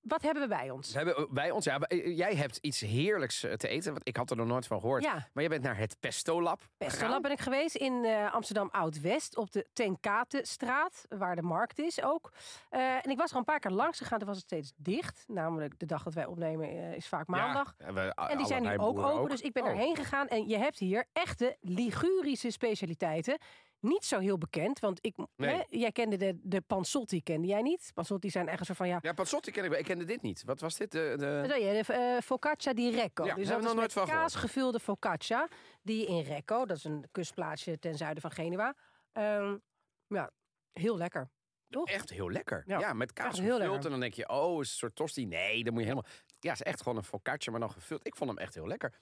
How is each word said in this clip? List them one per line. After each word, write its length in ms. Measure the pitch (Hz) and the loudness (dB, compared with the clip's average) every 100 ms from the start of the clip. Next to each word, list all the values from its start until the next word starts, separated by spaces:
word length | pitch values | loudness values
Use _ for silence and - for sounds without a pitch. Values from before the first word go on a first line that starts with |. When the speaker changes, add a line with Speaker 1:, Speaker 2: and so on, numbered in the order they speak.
Speaker 1:
wat 200 | 233 311 | 0 2
hebben 220 | 294 302 | 4 2
we 60 | 269 | 2
bij 200 | 175 135 | 0 -2
ons? 220 | 131 131 | -6 -4
Speaker 2:
We 60 | 120 | 0
hebben, 180 | 165 139 | 2 2
eh, 100 | 147 | 2
bij 220 | 135 160 | 0 2
ons, 140 | 202 156 | 2 2
ja, 140 | 139 | 2
wij, 240 | - 180 | 2 2
eh, 140 | 180 165 | 2 0
jij 180 | 180 175 | 2 2
hebt 220 | 143 - | 0 -2
iets 220 | 147 127 | -4 -2
heerlijks, 640 | 107 120 180 208 127 - | 0 2 4 2 0 -2
eh, 100 | - | -2
te 140 | 107 - | -2 0
eten, 240 | 143 175 | 0 -2
want 140 | 147 - | -4 -4
ik 100 | 117 | -2
had 120 | 123 | 0
er 40 | 117 | 0
nog 100 | 117 | 2
nooit 200 | 123 123 | 0 0
van 120 | 104 | 0
gehoord. 240 | 110 131 | 2 2
Speaker 1:
Ja. 100 | 294 | 2
Speaker 2:
Maar 160 | 175 120 143 | -2 -4 -2
jij 40 | 160 | 0
bent 160 | 151 | 2
naar 140 | 131 107 | 0 0
het 180 | 110 - | -2 -2
Pesto 420 | 127 - - 165 | -4 -2 2 2
Lab 200 | 170 165 - _ | 2 0 -6 _
Speaker 1:
Pesto 180 | - - | -4 0
Speaker 2:
gegaan. 140 | 226 | 2
Speaker 1:
Lab 100 | 262 | 2
ben 100 | 285 | 2
ik 80 | 277 | 0
geweest 360 | - 262 320 - | 2 2 2 2
in, 300 | 269 247 233 | 2 4 4
eh, 280 | 214 208 | 4 4
Amsterdam 360 | 233 214 208 196 | 0 0 0 0
Oud-West, 680 | 202 165 151 160 269 - - | 2 0 0 0 0 0 -4
op 140 | 208 | -2
de 160 | 202 - | -2 -4
Ten 260 | - 214 185 | 0 0 2
Katenstraat, 1080 | 208 208 247 277 - - 240 269 349 - - | 2 2 2 -2 -2 -4 0 2 2 -2 -12
waar 260 | 202 180 170 | -2 0 2
de 60 | |
markt 380 | 170 165 233 - | 2 2 0 0
is 220 | 320 - | -2 0
ook. 280 | - 330 - - - - - | 2 0 -2 -16 -16 -18 -4
Eh, 260 | 262 262 262 | 0 2 2
en 140 | 262 | 0
ik 80 | 262 | 2
was 140 | 330 | 2
er 60 | 254 | 2
een 60 | |
paar 160 | 254 302 | 2 2
keer 120 | 202 | 2
langs 260 | 185 320 - | 2 2 0
gegaan, 200 | 262 226 | -2 -2
toen 100 | 208 | -2
was 100 | 196 | -6
het 80 | - | -4
steeds 280 | 165 143 - | -4 -4 -6
dicht. 480 | 147 240 - - - | -2 0 -2 -10 -6
Namelijk 520 | 202 160 160 147 - | -2 0 0 -4 -6
de 60 | 156 | -4
dag 180 | 160 | -2
dat 100 | 175 | -2
wij 120 | 160 151 | -4 -4
opnemen, 420 | 170 165 160 156 | -2 -2 -2 -4
eh, 240 | 170 170 170 | -6 -6 -8
is 120 | - | -4
vaak 200 | 165 156 | -4 0
Speaker 2:
Ja, 60 | 180 | 0
Speaker 1:
maandag. 380 | - 269 277 - | 2 0 -2 -6
Speaker 2:
en 160 | - | -6
we, 60 | 95 95 | -2 0
Speaker 1:
En 240 | - - 277 | 0 -2 0
die 80 | 277 | 2
zijn 160 | 254 | 2
nu 60 | 226 | 2
Speaker 2:
allerlei 220 | 143 208 | 2 2
Speaker 1:
ook 40 | 202 | 4
Speaker 2:
boeren 160 | - | 2
Speaker 1:
open, 120 | - | 2
Speaker 2:
ook. 60 | 277 | 2
Speaker 1:
dus 120 | 269 | 0
ik 100 | 285 | -2
ben 100 | 247 | 0
Speaker 2:
Oh. 60 | 254 | 0
Speaker 1:
daarheen 260 | 202 269 311 | 2 2 2
gegaan. 320 | 269 277 277 | 0 0 2
En 200 | 226 214 | 0 2
je 100 | 214 | 2
hebt 200 | 269 - | 2 2
hier 260 | 185 208 - | 2 2 2
echte 440 | - 339 - 247 - | -2 -2 0 0 0
Ligurische 880 | 180 180 240 - 339 381 285 262 240 | -4 0 2 2 4 4 2 0 -2
specialiteiten. 840 | - 240 214 170 165 170 156 165 294 - - - _ | 0 0 0 -2 -2 0 0 0 -2 -4 -20 -20 _
Niet 260 | 220 392 - | 0 2 2
zo 140 | 220 | 2
heel 180 | 190 190 | 2 0
bekend, 420 | 165 165 185 277 | 0 0 0 2
want 260 | 208 - 226 | 0 0 -4
ik, 100 | - - - | -6 -10 -2
Speaker 2:
Nee. 200 | 135 339 | 0 0
Speaker 1:
hè, 80 | - | -2
jij 240 | 226 233 | 0 0
kende 260 | 226 226 196 | 2 0 2
de, 220 | 190 175 | 2 0
de 180 | 190 190 | -2 -2
panzotti, 640 | - 196 180 285 226 170 | 0 0 2 0 0 -2
kende 240 | - 156 175 | 0 0 2
jij 140 | 202 | 2
niet? 300 | 254 359 - | 2 0 -4
Panzotti 360 | - 165 202 196 | -6 -4 -2 -2
zijn 180 | 185 170 | -2 -2
echt 120 | - | -4
een 60 | 175 | -4
soort 120 | 185 | 0
van, 100 | 180 | 0
ja 120 | 175 | 2
Speaker 2:
Ja, 120 | 151 | 0
panzotti 380 | 170 185 294 - | -2 0 0 -2
ken 120 | - | -2
ik 60 | 185 | 0
wel. 100 | 147 | 0
Ik 60 | 139 | 0
kende 180 | 175 170 | -2 -2
dit 160 | 233 | -4
niet. 220 | 110 90 | -4 -6
Wat 160 | - 135 | -4 -4
was 160 | 160 - | -2 -4
dit? 140 | 214 | -4
De, 220 | 160 156 135 | 0 0 0
de 200 | 143 147 | 0 0
Speaker 1:
Wat 80 | 190 | 2
zei 140 | 285 196 | 2 2
je? 180 | 208 | 2
De, 100 | 220 | 2
eh, 280 | 247 247 247 | 2 2 2
focaccia 520 | - 262 294 302 285 | 0 0 2 0 0
di 160 | 240 247 | 2 2
Recco. 340 | 226 214 - 175 | 2 0 0 -2
Speaker 2:
Ja, 100 | 190 | 0
Speaker 1:
Dus 0 | |
Speaker 2:
daar 0 | |
Speaker 1:
dat 0 | |
Speaker 2:
hebben 200 | 196 214 | 0 2
we 40 | |
Speaker 1:
is 40 | 226 | 2
Speaker 2:
nog 80 | |
nooit 20 | 226 | 2
Speaker 1:
met 120 | 226 | 2
Speaker 2:
van 100 | 208 190 | 2 2
gehoord. 140 | 311 330 | 2 2
Speaker 1:
kaasgevulde 480 | - 226 269 254 226 | 0 -2 0 2 0
focaccia, 680 | - 196 214 165 - 233 330 - - - | -2 0 0 -2 0 0 0 -4 -20 -12
die 240 | 196 220 196 | -2 0 2
in 140 | 170 | 0
Recco, 440 | 139 147 - 226 240 | 0 -6 0 0 0
dat 120 | 160 | -2
is 60 | |
een 220 | 156 151 131 | -4 -6 -6
kustplaatsje 680 | - 165 - 156 151 - 156 | -6 -6 -4 -4 -4 -6 -4
ten 180 | 170 147 | -4 -4
zuiden 240 | 156 156 | -4 -4
van 100 | 160 | -6
Genua. 420 | - 165 180 233 285 _ _ _ | -6 -4 0 -2 -2 _ _ _
Ehm, 460 | 226 208 208 202 202 - _ _ _ _ | -2 0 0 0 -4 -10 _ _ _ _
ja, 240 | 202 139 - _ _ _ | -4 -4 -10 _ _ _
heel 240 | - 196 196 | -2 0 0
lekker. 320 | 175 147 131 _ _ _ _ | -2 -4 -8 _ _ _ _
Toch? 180 | - 339 | -6 -2
Speaker 2:
Echt 220 | 196 - | -4 -4
heel 220 | - 90 | -6 -4
lekker. 320 | - - 87 185 | -4 -4 -6 -2
Speaker 1:
Ja, 140 | 196 | -2
Speaker 2:
Ja, 140 | 196 | 0
met 140 | 113 127 | -2 -4
Speaker 1:
echt 40 | - 247 | -4 -4
Speaker 2:
kaas 60 | 190 | 0
Speaker 1:
heel 40 | |
Speaker 2:
gevuld 160 | 196 240 | 0 2
Speaker 1:
lekker. 260 | 185 196 147 | 2 0 -2
Speaker 2:
en 60 | |
dan 80 | 131 | -2
denk 140 | 123 | -4
je, 160 | 107 - | -4 -2
"Oh, 220 | 131 165 | 2 2
is 60 | 170 | 2
het 20 | |
een 60 | 135 - | -2 -4
soort 180 | 117 - | -6 -4
tosti?" 300 | 156 - 110 | -4 -2 -2
Nee, 380 | 82 98 113 | 0 0 0
dan 100 | 117 | 0
moet 100 | 117 | 2
je 40 | 110 | 2
helemaal, 220 | 131 - - _ - | 0 -4 -16 _ -4
ja, 100 | 170 | -2
het 80 | 117 | 0
is 60 | - | -2
echt 160 | 175 | -2
gewoon 160 | - 113 | -2 -2
een 60 | |
focaccia, 480 | 98 101 - 143 - | -4 -4 -2 -2 -2
maar 100 | 117 | -2
dan 100 | 110 | -2
gevuld. 360 | - - 156 147 | -4 -8 -8 -6
Ik 80 | - | -4
vond 140 | 135 | -4
hem 100 | 107 | -2
echt 140 | 90 85 | -6 -8
heel 120 | 82 | -6
lekker. 260 | 208 - - | -4 -6 -8